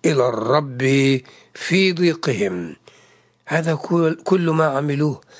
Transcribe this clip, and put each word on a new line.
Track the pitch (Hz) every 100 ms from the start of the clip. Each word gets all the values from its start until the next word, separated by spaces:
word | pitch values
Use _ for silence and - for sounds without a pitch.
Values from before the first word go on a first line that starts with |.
| 165
إلى | 143 127
الرب | 110 110 147 143 123 135 139 135 131 - - _
في | - - 180 190
ضيقهم". | 170 175 160 156 110 101 90 82 71 _ - _ _ _ _ -
هذا | 160 165 156
كل، | - 170 160 165
كل | - 185 170
ما | 160 156
عملوه، | 135 147 139 151 131 _ -